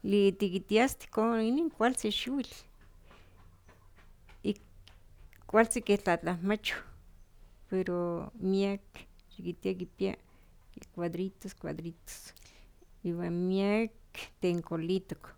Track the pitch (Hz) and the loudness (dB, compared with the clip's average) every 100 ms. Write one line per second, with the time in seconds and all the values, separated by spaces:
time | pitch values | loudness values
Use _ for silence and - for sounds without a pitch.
0 | 208 202 196 190 202 185 - 214 269 - | 4 6 6 4 0 -2 2 4 4 0
1 | - - 226 233 220 269 330 - 233 254 | -6 0 2 2 2 2 0 2 2 2
2 | 214 - - 277 - - - - - - | -2 -2 -2 -4 -6 -12 -20 -20 -20 -20
3 | - - - - - - - - - - | -20 -20 -20 -20 -20 -20 -20 -20 -20 -20
4 | - - - - 202 202 - - - - | -20 -20 -20 -4 -2 -2 -8 -20 -20 -20
5 | - - - - - 214 226 240 220 202 | -20 -20 -20 -20 2 4 4 2 2 2
6 | - 170 170 175 185 214 - - - - | 4 0 0 -2 0 -2 -2 -6 -10 -20
7 | - - - - - - - 190 185 175 | -20 -20 -20 -20 -20 -20 -4 -2 0 -2
8 | 175 170 - - 190 190 196 202 - - | -2 -4 -8 -4 2 2 2 -2 -8 -20
9 | - - - - 175 175 190 185 180 - | -20 -20 -20 -10 -8 -4 -4 -4 -8 -2
10 | 190 - - - - - - - - - | -4 -4 -16 -20 -20 -20 -20 -20 -16 -6
11 | 170 170 190 - 190 - 165 151 170 165 | -4 -2 -6 -6 -16 -10 -8 -8 -10 -12
12 | - - - - - - - - - - | -16 -16 -18 -20 -20 -20 -20 -20 -20 -8
13 | 175 170 175 170 180 190 202 208 226 - | -4 -2 -2 0 2 2 4 2 0 -6
14 | - - - - 180 175 - 165 165 190 | -18 -14 -14 -2 0 0 -2 -4 0 0
15 | 190 - - | -2 -12 -14